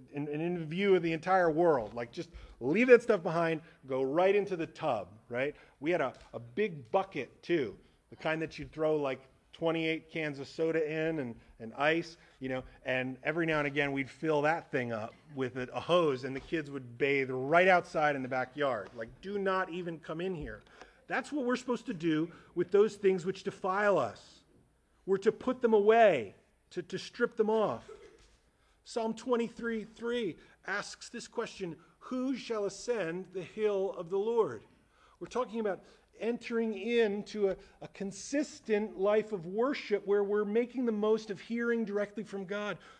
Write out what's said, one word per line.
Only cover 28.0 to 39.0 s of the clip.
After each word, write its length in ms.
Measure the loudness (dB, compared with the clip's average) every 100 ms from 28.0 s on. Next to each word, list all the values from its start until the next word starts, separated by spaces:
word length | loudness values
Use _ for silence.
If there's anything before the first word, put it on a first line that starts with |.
| -20 -20 -20 _ _ _ _ _ -8
Psalm 260 | -4 -4
twenty-three 720 | -4 -2 0 0 -4 -4 -4 -6
three 420 | -10 -4 -2 -2 -6 -16 _ -6
asks 440 | -6 -6 -14 -14
this 180 | -14 -8
question, 480 | -8 -8 -8 -10 -10 -18 _
"Who 360 | -8 -4 -2
shall 300 | -4 -4 -4
ascend 640 | -4 -6 -4 -2 -2 -6 -8
the 80 | -10
hill 520 | -10 -2 0 2 -2 -4
of 100 | -4
the 80 | -2
Lord?" 460 | 2 2 2 0 -12 _ _ _ _ _
We're 60 | -8
talking 340 | -4 -4 -2
about 220 | -2 -4 -8 -20 _ -8
entering 540 | -4 -4 -4 -2 -2
into 800 | -2 0 2 2 0 -6 0 0
a, 60 | 0 -8 -18
a 60 | -18
consistent 1120 | -10 -10 -8 -4 -2 -2 -8 -2 0 0
life 340 | 0